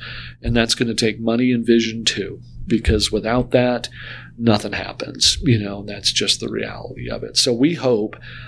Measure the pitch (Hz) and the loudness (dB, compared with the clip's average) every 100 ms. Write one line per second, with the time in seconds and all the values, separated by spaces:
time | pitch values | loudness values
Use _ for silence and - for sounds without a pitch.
0 | - - - - - 117 117 - 120 110 | -14 -12 -14 -6 0 2 2 2 0 0
1 | 113 110 113 117 127 123 113 117 113 113 | 0 0 0 2 2 2 4 4 4 -2
2 | 110 - 95 - - - - 110 - 107 | -4 -4 -6 -10 -16 -10 -2 0 2 2
3 | - 107 110 123 123 127 123 123 - - | 2 0 2 0 4 4 4 0 -6 -12
4 | - - - - 117 104 104 101 - - | -14 -16 -16 0 2 2 0 -6 -8 -8
5 | - - - - 151 113 101 101 101 101 | -8 0 0 2 4 4 2 -6 -10 -6
6 | - - 101 - 117 - - - 117 120 | -2 0 0 0 -4 -6 -6 -8 -12 -10
7 | 120 113 113 - 131 117 143 160 131 113 | -8 -8 -4 0 2 4 2 2 2 2
8 | 107 - - - | 0 -6 -16 -16